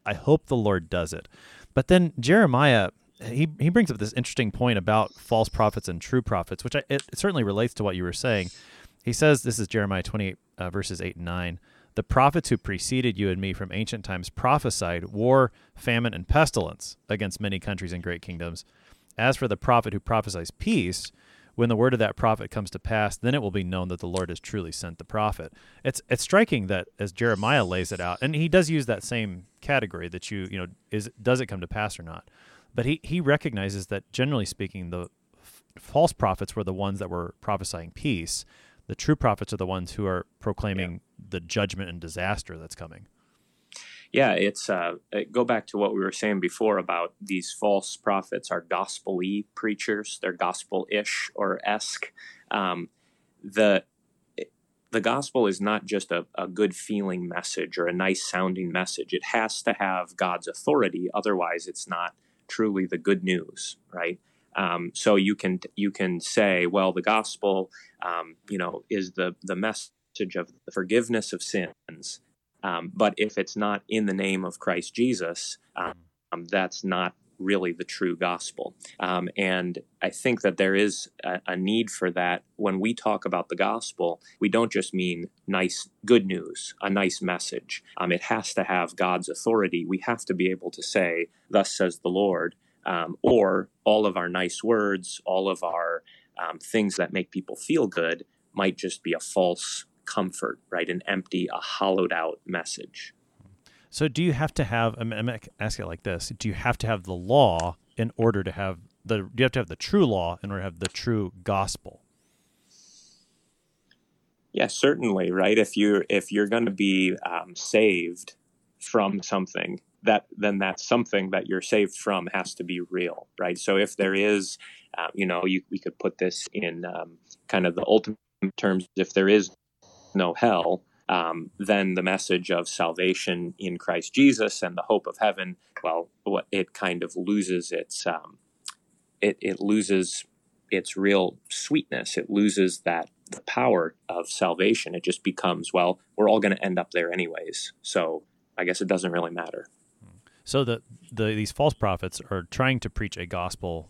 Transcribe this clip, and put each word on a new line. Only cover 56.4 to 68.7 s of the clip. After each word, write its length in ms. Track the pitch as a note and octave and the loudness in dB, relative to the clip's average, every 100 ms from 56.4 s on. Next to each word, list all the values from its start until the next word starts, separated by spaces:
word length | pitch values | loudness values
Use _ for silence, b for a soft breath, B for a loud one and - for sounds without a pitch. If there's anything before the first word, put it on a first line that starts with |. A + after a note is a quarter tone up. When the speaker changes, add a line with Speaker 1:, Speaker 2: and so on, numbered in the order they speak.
| F#2 | -6
Speaker 2:
good 280 | F#2 G#2 F2+ | 0 0 0
feeling 520 | - G#2 G2 F#2 F2 | -4 -2 -2 -4 -4
message 500 | F2 - - E2+ F2+ | -6 -6 -6 -4 -2
or 80 | E2+ | 0
a 80 | |
nice 340 | F2+ F#2+ F#2 - | 0 0 0 -2
sounding 440 | F2+ F#2 F#2 F2+ | 0 0 -2 -2
message. 420 | F2+ F#2 - - | -2 -4 -6 -4
It 120 | F2+ - | -6 -2
has 320 | A2+ A2 - | -2 -2 -2
to 100 | A#2 - | -4 0
have 380 | G2 F#2 F2 F2+ | -2 -2 -4 -4
God's 300 | F#2 F2 E2+ | -2 -2 -8
authority. 640 | - - D3 F#2+ F2 F2+ | -6 0 2 2 0 -4
Otherwise, 540 | G#2 G#2+ F#2 F2 F2 F#2 | -2 0 0 0 -4 -8
it's 200 | - - | -12 -8
not 260 | F2 E2+ _ _ _ - | -6 -6 _ _ _ -12
truly 380 | - G#2+ F#2+ F2+ | 0 0 2 -2
the 120 | F2 | -2
good 260 | G2 F#2+ | 0 0
news, 540 | F#2 F2+ - - - - _ | 0 -2 -4 -12 -12 -14 _
right? 280 | F2 E2+ F2+ _ _ _ - | -6 -6 -6 _ _ _ -4
Um, 360 | F2+ F2 F2 | -2 -2 -4
so 220 | - A2 G2+ | 0 4 6
you 180 | G2 | 4
can, 280 | G#2 F#2+ F#2 - - | 0 -2 -2 -6 -4
you 140 | G2+ | -4
can 300 | F#2+ F#2 F2 | 0 -2 -2
say, 480 | - - G2+ F2+ F2 | 0 2 4 4 2
"Well, 260 | G2 F#2+ | 4 2
the 80 | F2+ | 2
gospel, 680 | G2+ A2 - - G2+ F#2+ F#2 B B B F2+ | 2 2 0 -2 2 2 -2 B B B -4
um, 300 | E2+ E2 D#2+ - | -4 -6 -14 -10
you 100 | G2 | -6
know, 240 | F2 | -4